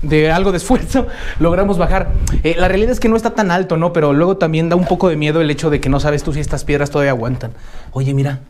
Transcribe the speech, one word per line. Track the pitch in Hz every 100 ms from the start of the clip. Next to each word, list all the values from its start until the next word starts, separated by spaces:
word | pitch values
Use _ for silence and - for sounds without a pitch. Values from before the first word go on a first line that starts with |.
de | 151 156 156
algo | 165 190
de | 180
esfuerzo, | - 254 - 262 254 - - -
logramos | 170 180 196 190
bajar. | 170 190 175 - - -
Eh, | 151 165
la | 180
realidad | 190 226
es | 254
que | 233
no | 226
está | 226 226
tan | 202
alto, | 175 185 165
¿no? | 170
Pero | 170 147
luego | 143 170 190
también | 170 156 165
da | 175
un | 180
poco | 180 185
de | 151
miedo | 151 156
el | 160
hecho | 147 160
de | 147
que | 131
no | 139
sabes | 143 147
tú | 151
si | 147
estas | 147 147
piedras | - 143 143
todavía | 147 139
aguantan. | 127 120 123 110 107 - - -
Oye, | 131 135 139
mira. | 139 139 -